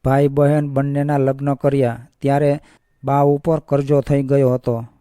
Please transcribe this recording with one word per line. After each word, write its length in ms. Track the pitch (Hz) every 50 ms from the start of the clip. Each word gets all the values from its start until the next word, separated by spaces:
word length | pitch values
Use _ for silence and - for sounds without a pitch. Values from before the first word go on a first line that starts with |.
| -
ભાઈ 240 | 131 135 139 143 143
બહેન 400 | 139 147 143 143 147 151 147 143
બંનેના 500 | 135 135 139 143 139 143 143 147 147 139
લગ્ન 360 | 135 135 135 135 139 143 139
કર્યા 440 | 131 - 143 139 139 131 117 117 117 123 _ _ _
ત્યારે 380 | - 139 139 143 147 143 143 147 _ _ _ _ _ _ _ _ -
બા 160 | 131 139 143
ઉપર 400 | 143 143 143 143 - 165 160 147
કરજો 400 | - - 143 143 139 135 147 143
થઈ 220 | 131 - 147 139
ગયો 320 | 139 131 143 139 135 127 127
હતો. 300 | 127 _ 127 120 113 120 117 _ _